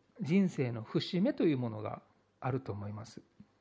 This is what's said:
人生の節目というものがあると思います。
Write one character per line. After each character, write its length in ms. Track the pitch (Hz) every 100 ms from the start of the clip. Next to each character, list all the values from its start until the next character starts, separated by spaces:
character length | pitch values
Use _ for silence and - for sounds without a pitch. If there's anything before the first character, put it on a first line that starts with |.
| _ -
人 300 | 147 185 190
生 240 | - 127
の 100 | 117
節 380 | 107 170 - 180
目 100 | 220
と 140 | - 196
い 80 |
う 40 | 135
も 120 | 120
の 120 | 107
が 200 | 107 - - _ _ _
あ 120 | 135
る 80 | 131
と 140 | -
思 140 | 101 104
い 40 |
ま 120 | 107 107
す。 160 | - - - - _